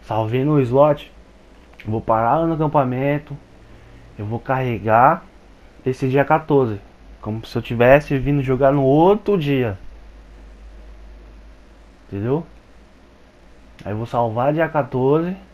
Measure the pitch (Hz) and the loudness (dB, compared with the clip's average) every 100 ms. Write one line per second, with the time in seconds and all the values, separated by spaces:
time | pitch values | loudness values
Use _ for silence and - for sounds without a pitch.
0 | - 107 110 123 143 151 123 131 151 147 | -6 -4 -2 -2 0 0 2 4 4 2
1 | - - - - - - - - - 110 | -6 -20 -20 -20 -20 -20 -20 -14 -6 -6
2 | - 110 117 151 165 160 156 147 131 123 | 0 0 2 0 0 -2 0 0 0 -2
3 | 143 147 147 143 - - - - - - | -2 -2 -6 -18 -18 -20 -20 -20 -20 -20
4 | - - 104 117 - 131 127 113 107 110 | -20 -12 -8 -8 -4 -2 -2 -4 2 4
5 | 135 175 - - - - - - - 127 | 4 2 -8 -20 -20 -20 -20 -8 -6 -4
6 | 135 135 139 156 - 143 123 101 - - | -2 0 2 0 2 2 2 -4 -12 -20
7 | - - 107 110 - 120 113 117 120 143 | -20 -14 -10 -10 -6 -8 -6 2 4 4
8 | 147 139 127 147 131 127 139 143 131 147 | 2 -4 0 -2 0 2 2 2 2 4
9 | 175 214 - 202 143 135 117 95 - - | 4 2 0 -2 0 -2 -2 -6 -14 -18
10 | - - - - - - - - - - | -20 -20 -20 -20 -20 -20 -20 -20 -20 -20
11 | - - - - - - - - - - | -20 -20 -20 -20 -20 -20 -20 -20 -20 -20
12 | - 98 110 147 170 - - - - - | -12 -8 -4 -4 -6 -20 -20 -20 -20 -20
13 | - - - _ - - - - - 107 | -20 -20 -20 _ -20 -20 -20 -16 -10 -8
14 | 117 123 120 110 135 151 160 151 131 127 | -4 -2 -2 0 -2 0 -2 -2 -4 -2
15 | 131 151 175 196 - | 0 0 -2 -8 -16